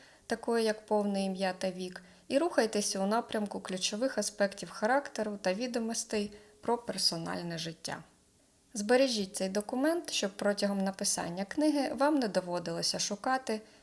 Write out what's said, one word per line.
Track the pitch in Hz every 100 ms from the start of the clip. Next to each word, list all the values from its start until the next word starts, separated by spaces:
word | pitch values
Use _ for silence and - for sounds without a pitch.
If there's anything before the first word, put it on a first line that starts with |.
| - - -
такої | 226 - 233
як | 220 214 -
повне | 214 202 196
ім'я | 196 185 190 185
та | 190
вік, | 185 180 180 - - -
і | 269
рухайтеся | 339 302 220 208 208 196
у | 190
напрямку | 220 240 226 208 190
ключових | 190 185 - 214 269 214
аспектів | 208 - 202 - 170
характеру | - 214 269 285 - 214 202
та | 185
відомостей | 190 254 240 226 233 - 214 208 - - -
про | - 240
персональне | - 185 - 165 170 180 175 165
життя. | 165 165 - 160 - _ _ _ _ _ _
Збережіть | 214 208 254 269 226 190 -
цей | 190
документ, | 202 208 254 294 339 311
щоб | - 202
протягом | - 202 202 202 196
написання | 190 190 202 - 175 175
книги | 202 - 302 285 254
вам | 233 277 302
не | 226
доводилося | 185 180 175 170 170 165 180
шукати, | - 202 262 262 262 220 - -